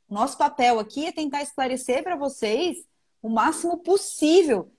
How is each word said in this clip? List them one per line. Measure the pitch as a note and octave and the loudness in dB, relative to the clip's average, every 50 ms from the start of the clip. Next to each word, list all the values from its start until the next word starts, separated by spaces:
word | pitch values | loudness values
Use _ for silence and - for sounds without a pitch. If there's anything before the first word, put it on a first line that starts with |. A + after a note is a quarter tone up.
| _ - | _ -8
Nosso | G3+ G#3 B3 C4+ - | -4 -2 -2 -2 0
papel | - D4 D4 C#4+ - B3 B3 A#3+ A3 | 0 0 0 2 2 4 4 4 2
aqui | G#3+ A3 - C#4 D#4 | -2 -6 -6 -6 -6
é | F4+ | -6
tentar | - D#4+ D#4 C#4+ C#4+ C#4+ | -4 -6 -6 -6 -6 -6
esclarecer | D4 - - C#4+ C4 B3+ C4 B3+ - - B3 D4 | -8 -8 -6 -4 -4 -2 -4 -4 -2 -2 -2 -2
pra | E4 F#4 F4 | -2 -4 -4
vocês | C#4 C#4+ C4+ C4+ - A#3 G#3 G#3+ C4+ F4+ F4 - - - _ _ _ _ _ _ _ | -4 -4 -6 -6 -4 -2 0 0 0 0 -2 -4 -6 -12 _ _ _ _ _ _ _
o | - A3 | -6 -2
máximo | A3+ A3+ A3+ D4+ D#4 - - E4+ F4 F4 | 0 2 2 2 0 -2 -2 -4 -4 -2
possível | - E4+ F#4+ G4 - - - - D#4 D4+ E4 G4 E4+ D4 A3+ F#3 D#3+ - _ | 0 0 0 0 0 -4 -4 0 4 6 6 6 6 4 2 0 -2 -8 _